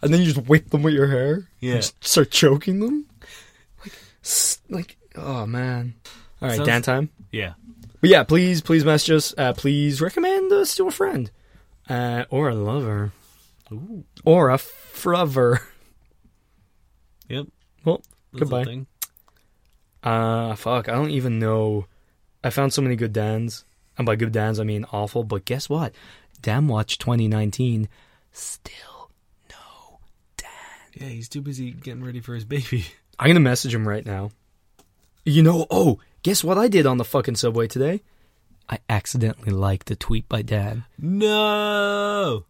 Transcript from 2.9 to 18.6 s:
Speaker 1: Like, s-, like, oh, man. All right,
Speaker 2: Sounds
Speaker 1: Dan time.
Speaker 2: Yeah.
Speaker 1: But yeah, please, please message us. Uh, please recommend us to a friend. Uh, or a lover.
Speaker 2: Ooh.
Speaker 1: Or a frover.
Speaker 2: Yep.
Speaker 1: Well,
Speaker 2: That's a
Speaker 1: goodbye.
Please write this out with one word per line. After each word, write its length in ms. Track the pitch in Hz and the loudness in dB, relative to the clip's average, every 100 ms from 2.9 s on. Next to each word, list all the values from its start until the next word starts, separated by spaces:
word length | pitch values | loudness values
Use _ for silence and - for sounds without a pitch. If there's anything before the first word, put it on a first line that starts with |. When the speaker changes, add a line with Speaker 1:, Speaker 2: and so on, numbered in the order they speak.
| 302 294 _ - - - _ _ - | -4 -6 _ -20 -20 -20 _ _ -20
Speaker 1:
Like, 120 | 208 - - _ | -20 -20 -20 _
s-, 380 | - - - - _ | -4 -2 0 -4 _
like, 280 | 185 175 - _ - | -8 -8 -14 _ -14
oh, 300 | - 131 120 | -8 -6 -6
man. 480 | 123 127 123 120 117 - - - - | -4 -4 -4 -8 -10 -20 -20 -20 -10
All 80 | 135 | -4
right, 80 | 113 | -2
Speaker 2:
Sounds 100 | 147 | 2
Speaker 1:
Dan 160 | 117 | 2
time. 280 | 123 131 151 _ 98 | 2 -2 -2 _ -12
Speaker 2:
Yeah. 220 | 117 95 87 - - - - | -8 -8 -10 -20 -20 -20 0
Speaker 1:
But 100 | 170 | 8
yeah, 120 | 180 | 8
please, 360 | 120 160 180 175 | 8 4 4 0
please 240 | - 165 | 2 4
message 260 | 147 151 - | 6 4 4
us. 240 | 156 - - | 2 2 -2
Uh, 160 | 131 | -2
please 460 | 120 139 143 147 139 | 0 0 0 0 0
recommend 520 | 160 - 349 392 381 | -2 0 0 0 2
us 240 | 403 392 - | 2 2 0
to 100 | 370 | -2
a 40 | |
friend. 400 | - 392 330 110 _ _ - _ _ - | 0 -2 -2 -6 _ _ -20 _ _ -6
Uh, 360 | 123 120 120 123 | -4 -2 -4 -4
or 180 | 131 147 | -2 -2
a 40 | |
lover. 580 | 113 104 135 123 104 104 - _ _ _ _ _ | -2 -2 -2 -2 -2 -4 -8 _ _ _ _ _
Speaker 2:
Ooh. 320 | 110 175 220 - - | -16 -14 -16 -18 -4
Speaker 1:
Or 260 | - 175 143 | 4 6 6
a 80 | 135 | 2
frover. 1040 | - - - - 190 175 170 135 123 120 - - - _ _ _ _ _ _ _ _ _ _ _ _ _ _ | -2 -20 -20 -8 -2 0 0 2 2 2 -2 -20 -20 _ _ _ _ _ _ _ _ _ _ _ _ _ _
Speaker 2:
Yep. 180 | 123 143 _ _ _ | -10 -10 _ _ _
Speaker 1:
Well, 120 | 160 175 - _ _ | -4 -4 -6 _ _
Speaker 2:
That's 20 | |
a 40 | 127 | -6
Speaker 1:
goodbye. 200 | 139 127 | -4 -2